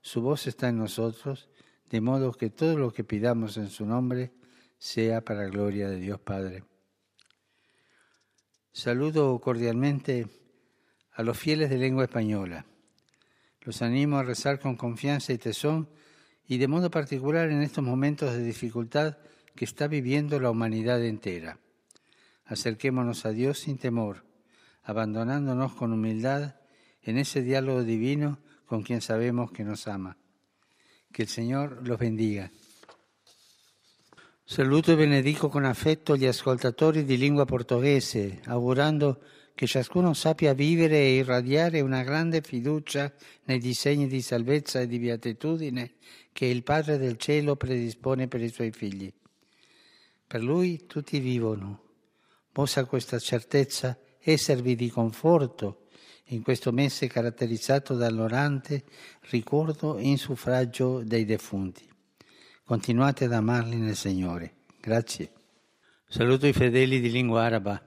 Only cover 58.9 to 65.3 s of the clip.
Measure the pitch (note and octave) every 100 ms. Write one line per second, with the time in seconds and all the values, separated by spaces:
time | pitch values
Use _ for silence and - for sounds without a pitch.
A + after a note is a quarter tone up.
58.9 | - - - - A#2+ A2 D3 D#3 D3+ D3+
59.9 | B2 A#2+ C#3 - C3 - B2+ B2+ A#2 B2+
60.9 | C3 A2 A#2 G#2+ A2 - G2 F#2+ - -
61.9 | _ _ _ - - - - _ A#2 -
62.9 | A#2+ C3+ C#3 B2+ A#2 A2 A#2+ A#2 A#2 A2
63.9 | G2 G2 F#2 F2+ E2+ E2+ _ _ _ -
64.9 | A2+ A2+ - -